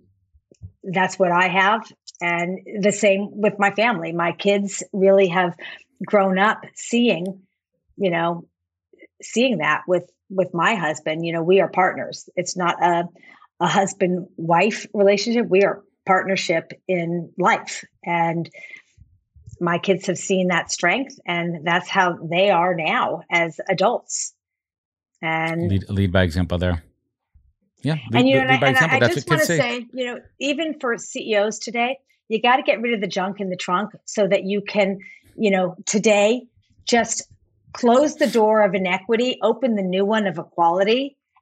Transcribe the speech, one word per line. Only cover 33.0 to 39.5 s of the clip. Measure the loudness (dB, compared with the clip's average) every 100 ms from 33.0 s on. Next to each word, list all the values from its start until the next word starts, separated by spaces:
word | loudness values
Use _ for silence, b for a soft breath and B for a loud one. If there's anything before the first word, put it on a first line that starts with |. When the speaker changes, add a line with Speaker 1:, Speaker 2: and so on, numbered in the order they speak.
Speaker 1:
the | -2
junk | -2 -4 -4
in | -6
the | -6
trunk | -2 -2 -2 -10
so | -8 -2 2
that | 2
you | 0 -4
can, | -2 0 0 -2 B B B -2
you | 2
know, | 2 0 -4 -4
today | 0 4 4 4 2 -4 _ _ _ 0
just | 0 0 -4 -10 _ _ _ _
close | -2 4 4 4 2
the | 0
door | 4 4 4
of | 4
inequity, | 2 -2 -4 -2 0 0 0
open | 0